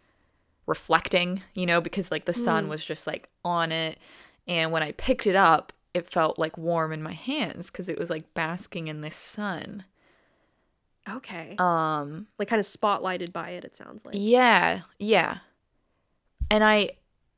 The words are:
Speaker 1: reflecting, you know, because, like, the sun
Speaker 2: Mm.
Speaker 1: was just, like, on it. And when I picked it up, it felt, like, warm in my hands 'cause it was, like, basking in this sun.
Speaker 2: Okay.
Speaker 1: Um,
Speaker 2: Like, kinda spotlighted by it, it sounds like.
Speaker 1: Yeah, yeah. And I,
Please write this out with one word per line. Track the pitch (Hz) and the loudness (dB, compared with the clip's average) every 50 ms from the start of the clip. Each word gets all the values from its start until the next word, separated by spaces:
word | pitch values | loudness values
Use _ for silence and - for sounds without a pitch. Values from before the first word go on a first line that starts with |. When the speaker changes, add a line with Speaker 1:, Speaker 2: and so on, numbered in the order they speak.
| _ _ _ _ _ _ _ _ _ _ _ _ - | _ _ _ _ _ _ _ _ _ _ _ _ -6
Speaker 1:
reflecting, | - 160 - - - 160 165 - - - 175 180 180 180 190 - _ - | -6 -6 -4 0 2 2 2 2 2 0 2 2 0 -4 -6 -8 _ -6
you | 190 180 | -4 0
know, | 175 170 175 | 2 2 2
because, | 165 170 - 202 175 - | 2 0 -6 -6 -4 -4
like, | 160 156 - | -6 -4 -2
the | - 170 | -2 -4
sun | 240 240 190 165 160 156 | 0 0 0 0 0 0
Speaker 2:
Mm. | 151 | -2
Speaker 1:
was | 151 156 - | -6 -8 -6
just, | - 156 - - | -8 -8 -8 -6
like, | 156 - - - _ _ _ - | -8 -8 -8 -10 _ _ _ -4
on | 180 175 170 165 160 | -2 0 0 0 0
it. | 160 165 160 160 - _ - - - - - - _ _ _ | 0 -2 -2 -4 -6 _ -18 -20 -20 -20 -20 -20 _ _ _
And | - 175 165 160 160 | -4 -2 0 0 2
when | 165 160 | 0 0
I | 156 151 | 0 -2
picked | - - - 254 254 - - | -4 -6 0 0 0 2 2
it | 208 180 | 2 4
up, | 196 196 165 160 151 - - - _ _ _ - | 6 8 8 6 6 4 -4 -20 _ _ _ -6
it | 175 170 | -4 -4
felt, | - - 175 160 156 - - | -2 0 2 2 2 2 0
like, | 160 160 - 170 | -2 -4 -4 -6
warm | 160 170 170 165 160 156 | -4 -2 0 0 0 -2
in | 156 151 | -4 -8
my | 156 160 180 | -8 -10 -12
hands | 160 - 247 285 311 214 156 - - 185 - | -10 -8 -6 -4 -4 -4 -6 -6 -10 -12 -12
'cause | - - 180 185 | -10 -12 -8 -8
it | 160 - | -6 -6
was, | 175 170 | -4 -6
like, | 165 160 160 _ - | -6 -8 -8 _ -6
basking | 170 160 160 175 180 - - - 170 160 156 | -6 -4 -4 -6 -8 -10 -10 -10 -10 -8 -8
in | 151 151 | -10 -10
this | 151 156 - | -10 -12 -12
sun. | - - - - 208 208 202 175 147 - - - 202 185 _ _ _ _ _ _ _ _ _ _ _ _ _ _ _ _ _ _ _ _ _ _ _ - 196 | -14 -16 -14 -10 -8 -6 -6 -6 -6 -8 -10 -14 -14 -16 _ _ _ _ _ _ _ _ _ _ _ _ _ _ _ _ _ _ _ _ _ _ _ -16 -12
Speaker 2:
Okay. | 208 262 - - 196 170 160 - 170 175 | -12 -12 -12 -12 -12 -12 -12 -12 -4 0
Speaker 1:
Um, | 180 175 170 160 160 156 156 147 143 143 156 165 214 _ _ - | 0 2 2 2 0 0 -2 -4 -4 -6 -10 -12 -14 _ _ -8
Speaker 2:
Like, | 208 - | -4 0
kinda | 233 214 | 0 0
spotlighted | 196 - - - - 208 196 - 180 185 180 180 175 175 | 0 0 -2 -2 0 0 0 0 -2 -4 -4 -4 -8 -8
by | - 170 170 170 | -8 -10 -10 -10
it, | 180 175 - | -12 -14 -14
it | - - | -16 -18
sounds | - - - - - - | -18 -18 -18 -18 -18 -16
like. | - - 202 | -10 -6 -2
Speaker 1:
Yeah, | 202 220 240 247 254 240 214 180 175 165 175 190 - _ _ - | 4 6 8 8 8 8 8 8 6 4 2 0 -6 _ _ -8
yeah. | 202 214 214 180 160 - - 180 - _ _ _ _ _ _ _ _ _ _ _ _ _ _ _ _ _ _ - - - | 0 4 4 4 4 2 -4 -8 -12 _ _ _ _ _ _ _ _ _ _ _ _ _ _ _ _ _ _ -6 -2 2
And | 214 214 | 4 6
I, | 214 214 214 208 196 - - _ _ _ _ _ _ _ _ | 6 6 6 4 2 0 -4 _ _ _ _ _ _ _ _